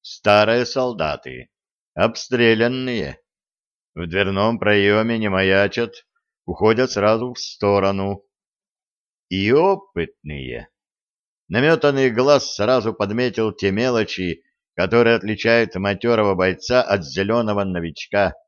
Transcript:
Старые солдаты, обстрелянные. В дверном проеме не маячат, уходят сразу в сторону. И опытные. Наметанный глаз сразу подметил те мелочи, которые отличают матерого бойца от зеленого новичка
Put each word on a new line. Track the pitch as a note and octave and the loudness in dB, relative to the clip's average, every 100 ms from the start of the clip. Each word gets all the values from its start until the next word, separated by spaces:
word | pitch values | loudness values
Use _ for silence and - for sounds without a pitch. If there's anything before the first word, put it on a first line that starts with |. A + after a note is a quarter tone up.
Старые | - - G#2+ G#2 G#2+ A#2+ A#2+ | -20 -4 2 4 4 2 0
солдаты, | C3+ B2+ G#2+ D#2 C#2+ C2 B1+ B1+ _ _ _ _ | -2 -4 -4 -6 -6 -12 -18 -20 _ _ _ _
обстрелянные. | - A2 A2+ - B2 A#2 A2+ A#2+ B2+ B2+ A#2 C#2+ - _ _ _ _ _ _ _ E2+ | -2 -2 -2 -6 2 4 4 0 -2 -6 -6 -8 -12 _ _ _ _ _ _ _ -12
В | E2+ | -6
дверном | F#2 G2 G2 G#2+ A#2 | -2 0 2 0 0
проеме | G2+ G#2 G2+ G#2 A2+ A2+ | 2 2 4 2 0 -2
не | G#2+ | 0
маячат, | F#2+ F#2+ G2 G2+ A#2+ A#2 - _ _ _ _ - | 0 2 2 2 -2 -6 -8 _ _ _ _ -12
уходят | E2+ G#2+ A2+ B2+ | 0 2 2 0
сразу | G#2 G#2 A2+ B2 | 2 2 2 -2
в | B2 | -10
сторону. | - - G2+ G2+ G2 G2 G2 G2+ _ _ _ _ _ _ _ _ _ _ _ | -14 -4 0 2 0 -2 -4 -6 _ _ _ _ _ _ _ _ _ _ _
И | F#2 G2+ | -4 2
опытные. | C#3 F#3 F#3+ - E2+ D#2+ _ D2+ C#2+ B1+ A#1 - _ _ _ _ _ _ _ _ | 4 2 0 -4 -8 -8 _ -14 -12 -10 -12 -14 _ _ _ _ _ _ _ _
Наметанный | G#2 D3 E3 C#3+ C#3 C3 | 0 2 4 2 2 2
глаз | A2+ C3 C#3+ - - | 2 4 2 0 -4
сразу | G#2+ B2+ A2 | 0 2 0
подметил | G2+ G2+ A2 B2+ A2+ A2 | -4 -4 -2 -2 -2 -4
те | - G2 | -2 -2
мелочи, | G2 B2+ A#2 G2+ - F2+ D#2+ _ _ _ - | 0 0 0 -2 -4 -6 -8 _ _ _ -6
которые | F2+ A#2 A#2 A#2 | 0 4 4 2
отличают | G2+ G#2 A2+ A#2 A2+ F#2 | 0 -2 2 2 2 -2
матерого | G2+ F#2+ A#2 A2+ G#2 F#2 | -4 -2 0 2 2 2
бойца | F#2 F2+ - B2 | 0 -2 0 0
от | - G2+ D2+ | 2 -2 -4
зеленого | C2 G2 A#2 G#2+ G#2 | -6 -2 -2 -2 -2
новичка | F#2+ F2+ E2+ - - G2+ F#2+ - | -4 -4 -6 -10 -4 0 0 -4